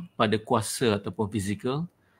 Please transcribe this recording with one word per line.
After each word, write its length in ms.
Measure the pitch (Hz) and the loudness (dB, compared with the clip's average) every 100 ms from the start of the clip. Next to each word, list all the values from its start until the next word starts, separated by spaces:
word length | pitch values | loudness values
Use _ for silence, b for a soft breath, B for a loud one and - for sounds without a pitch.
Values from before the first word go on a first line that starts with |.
| - | -8
pada 220 | - 110 107 | 0 2 2
kuasa 600 | - 117 104 - 123 101 | 2 0 0 0 2 2
ataupun 280 | 110 98 104 | 0 -4 -4
fizikal, 580 | 107 95 104 127 139 175 _ _ | -2 -4 -4 -4 -4 -6 _ _